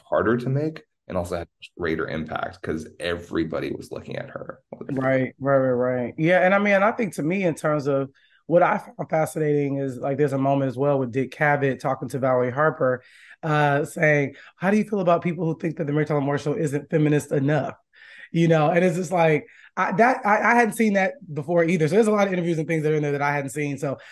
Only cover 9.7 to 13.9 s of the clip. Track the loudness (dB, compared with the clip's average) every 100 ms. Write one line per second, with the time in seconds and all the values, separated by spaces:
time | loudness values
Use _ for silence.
9.7 | -2 -4 -4 -4 0 0 2 2 2 0
10.7 | 0 0 2 0 -2 -4 0 0 2 0
11.7 | -2 -4 -4 -6 -2 0 2 0 2 0
12.7 | 2 0 -2 -6 -20 -20 -10 -2 2 2
13.7 | 2 -2